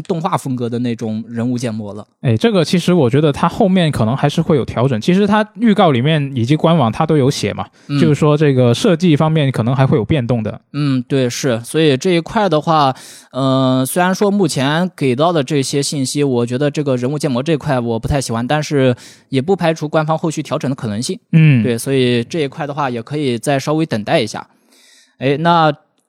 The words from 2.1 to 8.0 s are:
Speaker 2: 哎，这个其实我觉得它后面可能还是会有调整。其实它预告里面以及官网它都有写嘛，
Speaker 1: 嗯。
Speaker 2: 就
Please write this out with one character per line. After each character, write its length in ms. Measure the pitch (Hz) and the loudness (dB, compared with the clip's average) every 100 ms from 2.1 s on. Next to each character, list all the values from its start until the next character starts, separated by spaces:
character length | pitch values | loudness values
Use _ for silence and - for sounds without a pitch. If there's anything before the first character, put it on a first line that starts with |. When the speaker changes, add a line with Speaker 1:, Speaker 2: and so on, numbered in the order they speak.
| _ | _
Speaker 2:
哎， 160 | 143 113 | 0 2
这 140 | 233 | 2
个 120 | 196 | 2
其 140 | 151 180 | 0 0
实 160 | 170 | 2
我 160 | 180 123 | 2 4
觉 100 | 135 | 2
得 120 | 156 | 2
它 180 | 135 170 | 2 -2
后 180 | - 202 | 2 2
面 240 | 185 160 | 2 0
可 140 | - 110 | 0 -2
能 100 | 135 | 0
还 140 | 147 | -2
是 100 | 156 | 0
会 160 | 160 151 | 0 0
有 80 | |
调 240 | 110 - 127 | 0 -2 0
整。 140 | 110 | 0
其 100 | 139 | 0
实 140 | 185 202 | 2 2
它 180 | 214 214 - | 2 0 0
预 180 | 233 | 0
告 160 | 208 185 | 4 4
里 140 | 123 | 2
面 280 | 139 160 139 135 | 2 0 -2 -2
以 100 | 113 | 0
及 100 | 151 | 2
官 220 | 165 170 | 2 2
网 140 | 113 | 2
它 120 | 101 | 0
都 140 | 160 156 | 0 2
有 140 | 131 | 2
写 200 | - 104 | 0 -4
嘛， 140 | 95 - _ - | -6 -10 _ -4
Speaker 1:
嗯。 120 | |
Speaker 2:
就 100 | 143 | 2